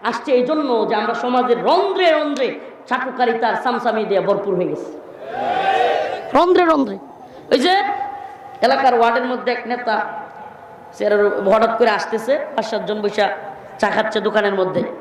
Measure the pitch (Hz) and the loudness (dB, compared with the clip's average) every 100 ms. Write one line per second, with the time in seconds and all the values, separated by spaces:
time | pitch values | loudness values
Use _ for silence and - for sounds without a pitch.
0 | 233 - - 247 247 311 277 233 214 214 | -4 -6 2 2 2 0 0 0 2 0
1 | 220 226 247 247 247 240 190 339 403 381 | 0 -2 0 0 2 2 4 2 2 2
2 | 349 302 294 285 233 - - - - 247 | 4 4 0 -2 -2 -4 -14 -18 -6 -4
3 | 254 - 240 233 233 208 247 233 233 220 | -4 0 0 2 0 0 -2 -2 0 -2
4 | 196 190 170 202 202 180 170 - - - | 0 0 2 0 0 -2 -2 -4 -8 -12
5 | - - - 762 - 762 784 - - - | -16 -16 -10 -6 -2 0 2 2 2 2
6 | - - - 269 349 359 339 311 240 190 | -2 -6 0 2 6 6 4 2 0 -4
7 | - - - - - 269 302 381 403 - | -12 -20 -20 -20 0 2 4 2 0 -4
8 | - - - - - - 233 269 269 240 | -6 -10 -14 -16 -18 -2 2 2 2 2
9 | 233 240 247 247 - 247 233 240 - 214 | 2 2 -2 -4 -2 -4 -4 -6 -2 -4
10 | 208 - - - - - - - - - | -4 -10 -14 -16 -18 -18 -20 -20 -20 -4
11 | 208 208 208 - 196 220 226 - 233 202 | 0 4 2 2 2 4 4 4 2 2
12 | - 220 220 294 - 254 220 214 185 214 | -2 -4 0 -2 -2 -4 -4 -4 -4 -2
13 | 208 208 196 - - - - - 208 202 | -2 0 0 -2 -10 -14 -16 -2 0 2
14 | 220 220 202 214 202 196 185 175 - - | 0 0 0 2 0 0 0 0 -4 -8